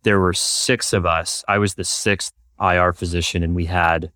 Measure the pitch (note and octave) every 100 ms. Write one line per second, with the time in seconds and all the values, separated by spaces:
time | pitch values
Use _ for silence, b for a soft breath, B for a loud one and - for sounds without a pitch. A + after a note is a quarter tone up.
0 | A2 G2+ F2+ F#2 - - - B2 - G#2
1 | F2 E2 D#2+ - - G2+ G#2 - F2+ -
2 | A2 G2 - _ _ _ F#2 F2+ F2+ F2
3 | F2+ F2 - F2+ E2+ F2 E2+ F2+ E2+ E2
4 | E2